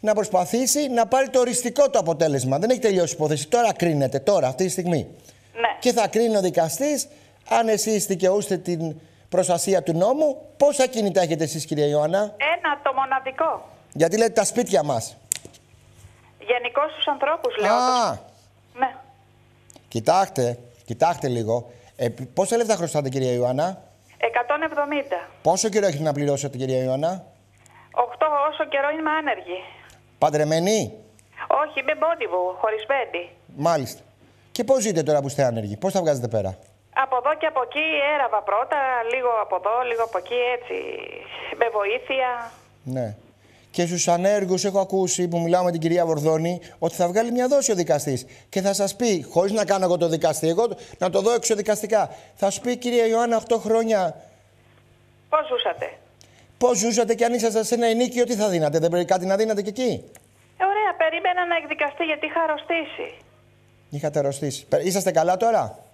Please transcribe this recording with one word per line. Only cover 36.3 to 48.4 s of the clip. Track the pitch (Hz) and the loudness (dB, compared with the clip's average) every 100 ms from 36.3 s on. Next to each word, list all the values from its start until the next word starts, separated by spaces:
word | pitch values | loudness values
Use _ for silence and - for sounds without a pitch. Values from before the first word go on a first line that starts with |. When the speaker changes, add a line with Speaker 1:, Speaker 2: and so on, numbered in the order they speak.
| 110 95 95 - _ _ | -2 -2 -6 -18 _ _
Speaker 2:
Από | - 262 254 | -2 0 0
εδώ | 254 302 | 0 0
και | 311 | -2
από | 294 | -2
εκεί, | 240 285 320 302 277 | -4 -4 -2 0 0
έραβα | 302 247 214 | 0 0 -2
πρώτα, | 208 202 254 302 269 247 226 | 0 -2 0 -2 -2 -2 -2
λίγο | 254 247 233 | -2 0 -2
από | 202 185 | -2 -2
εδώ, | 180 233 254 | -2 -2 -2
λίγο | 233 | -2
από | 226 190 | -2 -4
εκεί, | 180 240 240 247 | -4 -2 -2 -4
έτσι, | - - - - - 50 - - - - | -6 -8 -8 -12 -14 -16 -16 -14 -12 -4
με | 233 | -2
βοήθεια. | 220 202 240 247 269 254 240 233 - - _ | -2 -2 -4 -4 -4 -2 -4 -10 -18 -20 _
Speaker 1:
Ναι. | 135 131 117 104 - _ _ _ _ | -10 -6 -6 -8 -18 _ _ _ _
Και | - 170 | -4 -2
στους | 175 - | 0 0
ανέργους | 170 190 208 190 190 | 2 2 2 0 0
έχω | 202 196 | 0 0
ακούσει, | 190 190 180 - 175 | 0 0 0 0 -2
που | 170 | 0
μιλάω | 170 180 | 2 2
με | 180 | 2
την | 170 | 0
κυρία | 165 175 170 | 0 2 2
Βορδώνη, | 156 151 160 165 175 - - | 2 2 2 0 -4 -10 -4
ότι | 170 | -4
θα | - 175 | 0 0
βγάλει | 185 233 | 0 0
μια | 240 247 | 0 2
δόση | 285 269 | 2 2
ο | |
δικαστής. | 196 165 151 147 127 - - | 0 2 0 0 -4 -6 -20